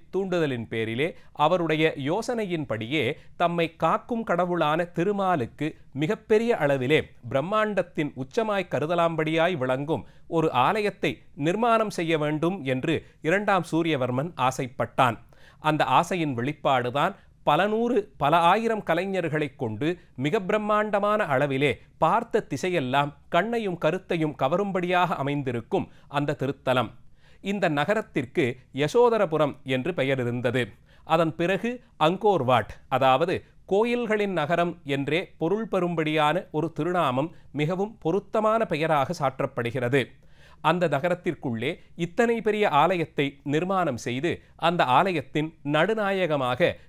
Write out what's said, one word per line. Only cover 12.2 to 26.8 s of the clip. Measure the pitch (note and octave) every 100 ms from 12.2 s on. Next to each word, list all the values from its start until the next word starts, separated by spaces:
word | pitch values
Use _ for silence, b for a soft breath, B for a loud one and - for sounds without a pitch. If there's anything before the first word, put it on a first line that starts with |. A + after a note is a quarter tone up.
| D3+ D3+ E3 F#3+
என்று | C3+ B2+ D#3+ C#3 - b
இரண்டாம் | D3+ G3 G#3 F#3+ -
சூரியவர்மன் | D#3+ E3 C#3+ B2+ B2+ E3+ D3+
ஆசைப்பட்டான். | B2+ C3 B2+ - A#2 - B2+ G#2+ - b b b
அந்த | D#3 D3+ A#2+
ஆசையின் | C3+ E3+ F#3+ D#3 A#2
வெளிப்பாடுதான் | B2+ D3+ D#3 B2+ A#2+ C#3 F3 - b - -
பல | D3+ G#3
நூறு, | A3 A#3 B3 - -
பல | C#3+ E3+
ஆயிரம் | E3+ G#3 A3+ G#3+
கலைஞர்களைக் | - E3 G3 F#3+ E3+ D#3 D3+ -
கொண்டு | A#2+ G#2+ D3+ F3 B B
மிக | C#3+ G#3+
பிரம்மாண்டமான | F3+ G#3+ G#3+ G#3+ G#3+ G3+ G#3 G#3+ F3
அளவிலே | C3+ D3 C3+ C#3+ - b -
பார்த்த | E3 G#3 A#3 G#3+ -
திசையெல்லாம் | F#3 F#3+ E3+ B2+ C3+ D3 - -
கண்ணையும் | F3 G#3+ A#3 G3+ E3+
கருத்தையும் | D#3 F#3 - F3 D#3 C3
கவரும்படியாக | C3+ F3+ G3+ F#3 F3+ F3+ F3 E3
அமைந்திருக்கும் | C#3 C#3+ C3 A#2 - F#3 - b b
அந்த | C#3+ D3 D3
திருத்தலம். | C3+ C#3 C3 B2+